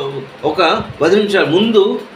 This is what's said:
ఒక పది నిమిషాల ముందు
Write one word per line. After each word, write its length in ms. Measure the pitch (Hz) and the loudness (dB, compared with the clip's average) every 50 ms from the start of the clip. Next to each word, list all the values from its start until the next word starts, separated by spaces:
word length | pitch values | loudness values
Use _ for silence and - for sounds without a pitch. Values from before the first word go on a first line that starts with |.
| 139 139 139 135 - - - - - | -6 -6 -8 -10 -12 -14 -10 -6 -4
ఒక 380 | 156 156 - 175 160 190 226 - - - - | -4 -2 0 0 0 0 -2 -4 -8 -4 -2
పది 160 | 143 160 190 | 0 2 2
నిమిషాల 280 | 214 214 196 196 190 160 | 2 2 2 0 0 2
ముందు 560 | 139 156 185 214 233 220 208 196 214 247 220 - - - | 2 2 0 2 2 4 4 2 2 0 -4 -8 -12 -10